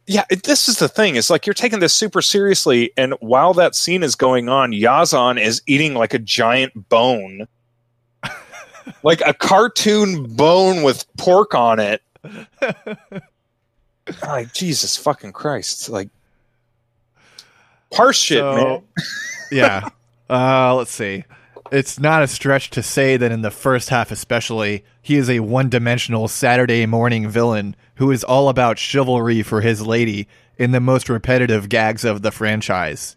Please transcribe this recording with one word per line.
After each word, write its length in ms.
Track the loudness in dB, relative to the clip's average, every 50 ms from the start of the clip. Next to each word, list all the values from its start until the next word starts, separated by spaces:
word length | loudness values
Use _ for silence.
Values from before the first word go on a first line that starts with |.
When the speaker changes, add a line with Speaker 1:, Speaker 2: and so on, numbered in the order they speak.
| _
Speaker 1:
yeah, 180 | -2 -2 -2 0 0
it, 140 | -2 -4 0
this 220 | 0 0 0 0 0
is 100 | 0 0
the 100 | -2 -2
thing. 280 | 0 0 0 0 2
It's 120 | 0 0 0
like 180 | 0 0 0
you're 60 | -2 -4
taking 280 | -2 -2 -2 0 0
this 120 | 0 2 2
super 300 | 0 0 -2 -2 -2 0
seriously, 680 | 0 0 2 2 2 2 2 2 2 2 2 2 0 0
and 160 | -2 -2 -2 -2 -6
while 320 | -2 2 4 4 4 4 4
that 220 | 4 4 2 2
scene 280 | -2 -2 -2 -2 -2 0
is 120 | -2 0
going 340 | 2 2 2 2 2 0 0
on, 240 | 2 2 2 0 0
Yazan 680 | 2 2 4 4 4 4 2 2 2 2 2 0 0
is 220 | 0 -2 -2 -2 -2
eating, 260 | 0 0 2 2 0 0
like, 220 | -2 -2 -2 -2
a 40 | -4
giant 680 | -4 -2 0 0 2 2 2 2 0 -2 -6 -10 -4 0
bone. 600 | 2 2 4 2 0 -2 -4 -10 -14 -16 -16 -18 _ _ _ _ _ _ _ _ _ _ _ _ _ _ -14
Speaker 2:
<laughs> 60 | -14 -14 -16 -20 -20 -20 -20 -20 -20 -20 -20 -20 -20 -10 _ 0
Speaker 1:
Like 200 | 0 2 2 2
a 80 | 0 0
cartoon 1040 | 0 0 4 4 4 4 2 0 -2 0 2 2 2 2 0 -2 -4 -8 -6 0
bone 460 | 2 4 6 6 6 4 4 2 2 2
with 220 | 2 2 0 -4 _ -10 -2
pork 360 | 2 4 6 6 4 4 2
on 240 | 2 4 4 4 2
it. 220 | 2 0 -2 -4 _ _ _ _ -20
Speaker 2:
<laughs> 400 | -20 -20 -20 -20 _ _ -6 -4 -4 -4 -6 -10 -14 -14 -14 _ -18 -18 -18 -18 _ _ _ _ _ _ _ _ _ _ _ _ _ _ _ -16 -16 -14 -12 -10
Speaker 1:
Like, 300 | -8 -6 -6 -8 -8 -8
Jesus 460 | -6 -4 -4 -2 -2 -4 -4 -4 -4
fucking 340 | -2 -4 -4 -4 -8 -18 -14
Christ. 560 | -8 -6 -6 -6 -6 -6 -8 -10 -10 -10 -8
Like, 220 | -8 -8 -8 -10 _ _ _ _ _ _ _ _ _ _ _ _ _ _ _ _ _ _ _ _ _ _ _ _ _ -20 -20 _ _ _ _ _ _ _ _ -6 0
harsh 260 | 2 2 4 4 2
shit, 200 | 0 0 0 0
Speaker 2:
So, 140 | 0 0 0
Speaker 1:
man. 280 | 0 0 0 -2 -4 -8 _ -10 -10 -10 -8 -10 -12 -12 -12 -12 -14 -10 -4
Speaker 2:
yeah. 380 | 0 2 2 2 2 0 -6 -8 -14 _ _ _ _ _ _ -4
Uh, 460 | -2 0 2 2 2 2 4 2 2
let's 160 | 0 -2 -4
see. 340 | -6 -8 -6 -6 -6 -8 -10 _ -20 _ _ _ -20 -20 -10 -4 -2
It's 260 | -2 -2 -2 -4 -2
not 240 | 0 2 2 2 2
a 40 |
stretch 420 | 0 -2 -4 -2 0 0 0 -2 -4
to 120 | -8 -8 -6
say 340 | -4 -2 0 2 2 2
that 160 | 2 0 -2 -2
in 80 | -4
the 100 | -6 -8
first 380 | -8 -4 -2 -2 -2 -2 -2 -2
half 220 | -2 -2 -2 -2
especially, 760 | -6 -10 -6 -4 -4 -4 -2 -4 -4 -4 -2 -4 -4 -6 -8 _ _ _
he 160 | -4 0 0
is 140 | 0 2 0
a 100 | 0 -2
one-dimensional 880 | -2 -2 0 0 0 0 0 0 0 0 -2 -2 -2 -4 -4 -4 -4 -4
Saturday 560 | -4 0 2 2 4 4 4 2 2 0 0
morning 440 | 0 0 0 0 0 0 -2 -4 -2
villain 460 | 0 0 0 0 0 -2 -4 -8 -10 _ _ _ _
who 160 | -2 0 0
is 120 | 0 0 0
all 240 | 0 2 2 2 2
about 280 | 2 2 2 0 0 -2
chivalry 640 | -4 -4 -2 0 0 0 0 0 0 0 0 0 0
for 200 | -2 -2 0 0
his 180 | 0 0 -2 -2
lady 420 | -2 0 0 0 -2 -2 -6 -8 -12 _ _ _ _ _ -4
in 140 | -2 0 0
the 80 | 2
most 280 | 2 2 0 0 0 -2
repetitive 600 | -4 -4 0 0 2 2 2 2 0 0 -2 0
gags 340 | 0 0 0 0 -2 -2 -2
of 160 | -4 -2 -2
the 100 | -4 -6
franchise, 840 | -6 -4 -4 -2 -2 -2 -4 -4 -4 -4 -4 -4 -6 -10 -12 -16 -12